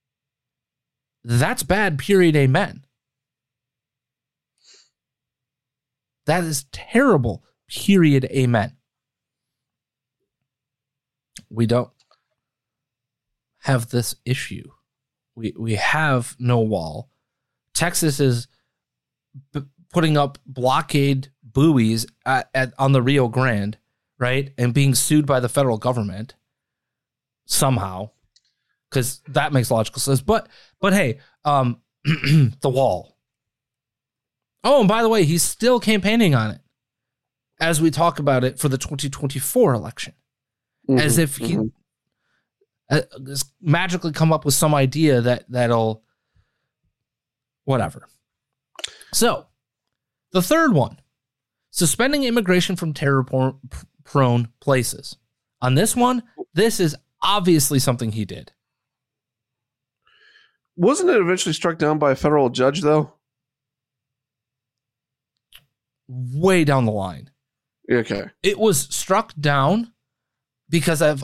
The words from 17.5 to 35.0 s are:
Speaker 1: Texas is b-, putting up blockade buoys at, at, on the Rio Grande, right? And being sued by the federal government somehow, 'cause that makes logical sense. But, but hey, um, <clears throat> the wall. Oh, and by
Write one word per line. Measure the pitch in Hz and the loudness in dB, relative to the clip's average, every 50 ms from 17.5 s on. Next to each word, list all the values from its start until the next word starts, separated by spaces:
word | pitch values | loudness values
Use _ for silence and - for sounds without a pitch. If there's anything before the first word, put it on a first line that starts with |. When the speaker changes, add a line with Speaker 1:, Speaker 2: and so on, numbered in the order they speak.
| _ _ _ _ - | _ _ _ _ -6
Speaker 1:
Texas | - 165 175 175 - 165 156 139 - | -4 -4 -4 -2 -2 -2 -2 0 0
is | 143 131 120 117 120 - _ _ _ _ _ _ _ _ _ _ _ _ _ _ _ _ - 139 - _ | 2 0 0 0 -4 -10 _ _ _ _ _ _ _ _ _ _ _ _ _ _ _ _ -20 -20 -20 _
b-, | - 147 139 - _ _ _ _ | -12 -12 -12 -12 _ _ _ _
putting | - 180 160 156 151 147 | -4 -2 0 2 2 2
up | 143 139 139 - _ | 0 -2 -4 -10 _
blockade | - 131 131 120 127 131 151 160 - - 143 139 139 139 135 127 - _ _ | -16 -8 -4 0 0 0 0 0 -2 0 0 2 2 0 -2 -4 -8 _ _
buoys | _ 120 - 135 143 165 151 127 113 110 113 113 110 - _ _ - | _ -6 0 2 4 4 4 4 2 2 0 -2 -4 -8 _ _ -4
at, | 123 135 131 - - - | -2 -2 -2 -2 -4 -4
at, | 135 131 123 - - | -4 -4 -4 -2 -2
on | 135 139 | 0 2
the | 139 131 | 2 2
Rio | 120 127 143 139 127 117 | 2 2 2 2 2 0
Grande, | 110 123 131 131 113 101 101 104 110 - _ _ _ _ _ _ _ - | 0 0 0 0 0 0 -2 -4 -6 -10 _ _ _ _ _ _ _ -6
right? | 127 123 127 135 139 139 - - | -4 -2 -2 -2 -4 -6 -4 -4
And | 123 123 117 | -2 0 2
being | 139 139 139 131 | 2 2 2 2
sued | - - - 151 151 147 | 0 0 2 2 2 2
by | 135 139 127 | 2 2 0
the | 123 117 | 0 0
federal | - 143 139 131 113 107 | 0 0 0 0 0 -2
government | - 123 123 120 107 101 90 98 110 120 - _ _ _ _ _ _ _ _ _ _ _ _ _ _ _ _ _ _ _ _ _ _ | -2 -2 -2 -2 -4 -6 -8 -10 -12 -14 -16 _ _ _ _ _ _ _ _ _ _ _ _ _ _ _ _ _ _ _ _ _ _
somehow, | - - - 151 135 131 110 98 95 92 92 101 110 _ _ _ _ _ _ _ _ _ _ _ _ _ _ _ _ | -6 -2 0 0 0 0 -2 -4 -6 -8 -10 -12 -14 _ _ _ _ _ _ _ _ _ _ _ _ _ _ _ _
'cause | - 131 120 - - - _ - | -4 -4 -4 -4 -6 -12 _ -8
that | 131 147 143 151 147 | -4 -4 -2 0 0
makes | 131 117 - | 0 0 0
logical | 123 113 110 - - 131 | 0 -2 -2 -2 -6 -6
sense. | - - 139 120 | -2 -2 -2 0
But, | - - 220 220 - - _ - - _ _ _ | 0 0 0 0 -2 -6 _ -20 -20 _ _ _
but | - 202 185 | -2 0 2
hey, | 202 180 127 110 - - _ _ _ - | 2 0 0 -4 -6 -12 _ _ _ -2
um, | 147 143 139 131 123 120 - _ _ | 0 2 2 2 0 -2 -6 _ _
<clears throat> | _ _ - | _ _ -4
the | 147 160 - - 139 151 160 139 113 - - - 143 | -4 -2 -2 0 2 4 4 4 4 2 -2 -4 -2
wall. | 123 135 135 117 92 85 - _ _ _ _ _ _ _ _ _ _ _ _ _ _ _ _ _ _ _ _ _ _ _ _ _ _ _ _ _ _ _ - | 0 0 0 0 0 -2 -6 _ _ _ _ _ _ _ _ _ _ _ _ _ _ _ _ _ _ _ _ _ _ _ _ _ _ _ _ _ _ _ 0
Oh, | 233 285 285 | 4 4 6
and | 220 185 | 6 4
by | 214 226 | 4 4